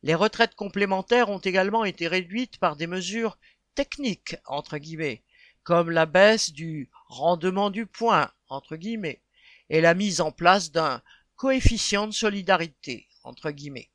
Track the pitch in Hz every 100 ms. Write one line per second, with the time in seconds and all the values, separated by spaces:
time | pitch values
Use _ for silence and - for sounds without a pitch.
0 | 131 165 208 - 226 - 202 196 196 190
1 | 190 240 220 196 190 185 190 220 208 -
2 | 165 180 170 208 254 - 175 143 170 185
3 | 180 220 226 - _ _ _ - 277 -
4 | 269 175 - - - 143 - 151 147 160
5 | 156 113 _ _ - _ - 170 165 165
6 | 160 160 208 220 - 143 165 156 123 -
7 | _ 123 156 175 175 190 202 196 226 -
8 | 226 185 139 _ _ 135 _ 160 185 226
9 | 170 120 _ _ _ - _ 156 165 175
10 | 208 175 156 - 170 196 165 165 156 123
11 | _ - _ _ 262 262 - 226 - 202
12 | 214 208 220 202 185 185 165 _ - 120
13 | _ _ 131 123 156 143 143 131 -